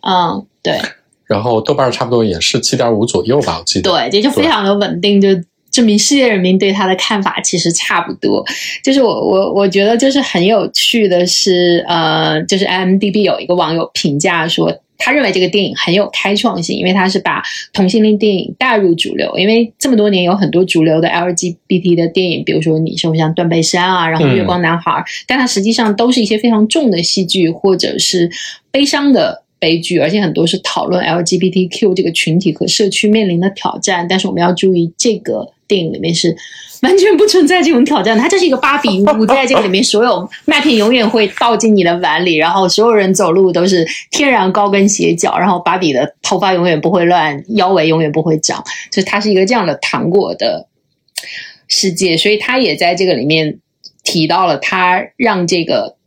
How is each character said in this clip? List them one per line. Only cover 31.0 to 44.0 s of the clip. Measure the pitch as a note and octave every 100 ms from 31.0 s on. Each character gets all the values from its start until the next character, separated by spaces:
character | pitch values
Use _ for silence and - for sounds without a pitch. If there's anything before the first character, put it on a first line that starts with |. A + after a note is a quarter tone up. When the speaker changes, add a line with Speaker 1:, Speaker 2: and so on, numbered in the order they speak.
Speaker 1:
L | - E3
G | E3+ F#3
B | F#3
T | F#3 F3+
Q | - G#3
这 | F#3
个 | F3+
群 | E3 - D#3+
体 | -
和 | - -
社 | - G3+
区 | - G#3
面 | G#3+ G3+
临 | E3+
的 | F#3+
挑 | G3 - -
战。 | - F3+ F3
但 | F#3+
是 | G3
我 |
们 | F3+
要 | F3
注 | F3+ F#3+
意， | F3 E3+ -
这 | A#3+ G#3+
个 | - G#2 - _ _
电 | G3+
影 | E3
里 | -
面 | D#3+
是 | E3 F3 E3 - - - -
完 | C4 F#4+
全 | G4 E4
不 | G#4
存 | F#4 D4+
在 | F4+
这 | D4+
种 | C4
挑 | C4+ D4
战， | F#3 A3
它 | C#4
就 | F#4+
是 |
一 | F4
个 | B3+
芭 | C4+ C#4+
比 | A#3 F#3+
屋， | G3+ A3
在 | G#3+ C4+ B3+
这 |
个 | E3
里 | G#3
面 | F#3+
所 | - G#3
有 | B3 F#3+ F#3 -
麦 | - D4+
片 | D4 A#3
永 | G#3
远 | B3+ A3
会 | A3+ G#3 -
倒 | A#3+ G#3+
进 | A3+
你 | G#3
的 | E3+ F3
碗 | F3+ D#3 F3+
里， | D#3
然 | D#3+
后 | F#3+ F#3
所 | F#3+
有 | A3+
人 | A3 F#3+
走 | F#3+ F#3
路 | E3+ F#3+
都 | E3+ F#3
是 | F#3 D#3+ -